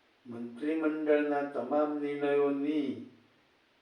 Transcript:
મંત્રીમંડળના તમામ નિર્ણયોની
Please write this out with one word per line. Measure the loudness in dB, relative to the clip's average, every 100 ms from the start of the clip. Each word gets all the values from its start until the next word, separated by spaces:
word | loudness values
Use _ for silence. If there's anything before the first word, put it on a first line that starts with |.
| _ _ -14
મંત્રીમંડળના | -10 -10 -6 -2 0 0 0 4 4 4 0
તમામ | -2 -4 -2 0 2 0
નિર્ણયોની | -4 -2 2 4 4 2 0 0 -2 -4 -10 -18 _ _ _ _ _ _